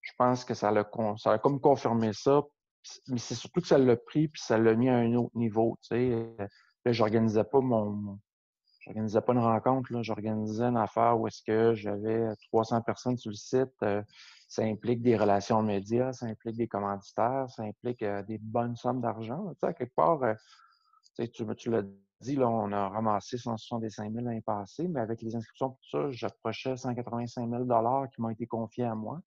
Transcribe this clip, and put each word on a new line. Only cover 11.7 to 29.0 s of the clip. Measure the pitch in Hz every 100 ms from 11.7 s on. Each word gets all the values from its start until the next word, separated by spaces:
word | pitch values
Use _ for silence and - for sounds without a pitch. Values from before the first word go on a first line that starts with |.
j'avais | 110 104 101 110 113 113 107 _
trois | 113
cents | 113 117
personnes | 117 - 127 123
sur | 110
le | 107
site. | - 127 131 _
Euh, | 107 101 107 - - - _
ça | -
implique | 110 104 107 120
des | 120 110
relations | 104 98 - 110
médias, | 107 98 98 117 131
ça | 123 117
implique | 107 117 113
des | 113
commanditaires, | 101 101 101 - - 113 135 131
ça | 120
implique, | 107 104 123 123
euh, | 107 101
des | 98 110
bonnes | 110 117 120 120
sommes | 127 127
d'argent, | 120 110 113 139
là. | 208
Tu | -
sais, | -
à |
quelque | 165 123
part, | - 165 160
euh, | 123 110 _ - _ _ _ _ _
tu | -
sais, | 117
tu, | - 110 113
tu | -
l'as | 113 101 - _ _
dit, | 117 139
là, | 123
on | 113 104
a | 101 98
ramassé | 104 110 104 - 123
cent | 120 113
soixante-cinq | - 120 110 107 107
mille | 113
l'année | 120 113
passée, | 107 104 98 - 180
mais | 147
avec | 110 113
les | 113 117
inscriptions, | 107 - 135
tout | 127 -
ça, | 143 147
j'approchais | 120 110 - 113 113 131 127
cent | 127
quatre-vingt-cinq | 123 123 120 120 - 117
mille | 120 127
dollars | 117 117 135 135
qui | -
m'ont | 113
été | 110 117
confiés | 117 110 -
à | 120
moi. | 110